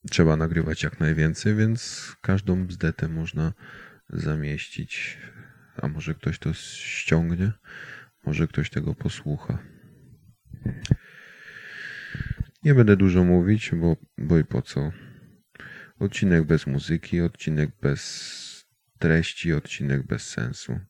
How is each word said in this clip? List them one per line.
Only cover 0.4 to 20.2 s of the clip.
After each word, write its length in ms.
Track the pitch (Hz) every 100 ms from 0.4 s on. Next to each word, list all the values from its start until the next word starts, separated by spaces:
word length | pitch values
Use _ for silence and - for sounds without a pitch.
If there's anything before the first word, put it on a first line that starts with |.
| 80 82 80 78
jak 180 | 76 -
najwięcej, 540 | 78 78 78 82 107
więc 580 | 107 110 113 - - - -
każdą 460 | - 98 95 92 90
bzdetę 420 | 90 80 - 80
można 440 | 80 80 76 80 - - - - _ _
zamieścić. 1080 | - 76 76 73 73 - - - - - - - - - _ _ -
A 120 | 69
może 260 | 78 78
ktoś 240 | 78 - -
to 140 | -
ściągnie? 1000 | 85 - - - - - 82 85 85 98 107 - - - - - _ -
Może 220 | 76 82
ktoś 220 | - 76
tego 240 | - 80
posłucha? 640 | - - - 73 73 - - - - - - - - _ _ _ - - - - - - - - - - - - - - - - - - - - _
Nie 120 | 151
będę 220 | 135 110 101
dużo 280 | 95 90
mówić, 460 | 90 90 90 110 -
bo, 220 | 85 85 80 - -
bo 200 | 76 85
i 60 |
po 180 | 73 62
co. 300 | - - 73 - - - - _ _ - - - - _
Odcinek 460 | 98 - 98 85
bez 220 | 76 80 -
muzyki, 540 | 67 - 82 - 87
odcinek 500 | 85 - - 76 76 -
bez 840 | 71 69 - - - - - - _ _ _ _
treści, 540 | 85 80 82 - 85
odcinek 500 | 73 - - 69 69
bez 260 | 65 -